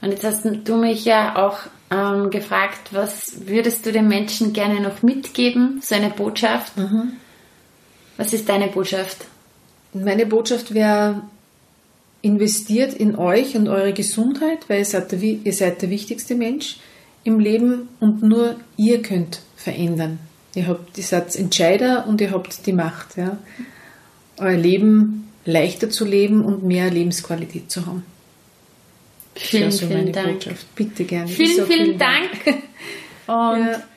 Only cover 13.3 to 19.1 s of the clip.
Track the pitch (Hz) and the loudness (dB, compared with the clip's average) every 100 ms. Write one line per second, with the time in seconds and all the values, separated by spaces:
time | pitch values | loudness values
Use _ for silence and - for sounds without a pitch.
13.3 | 196 269 233 208 196 196 196 190 - 233 | 2 2 0 2 2 0 0 -4 0 0
14.3 | 277 311 320 - 202 202 190 185 185 214 | 0 0 -2 -2 -2 0 -2 -2 -2 -2
15.3 | 220 208 190 185 175 185 202 - 226 - | -2 -2 0 0 0 -4 -4 -6 -10 -4
16.3 | 240 233 277 - - - - - _ - | -2 -2 -4 -8 -14 -20 -20 -20 _ 0
17.3 | 220 208 220 240 247 240 - 214 214 214 | 2 4 4 2 0 -6 0 0 4 4
18.3 | 226 233 - - - 214 233 226 | 4 2 -2 -14 0 2 2 0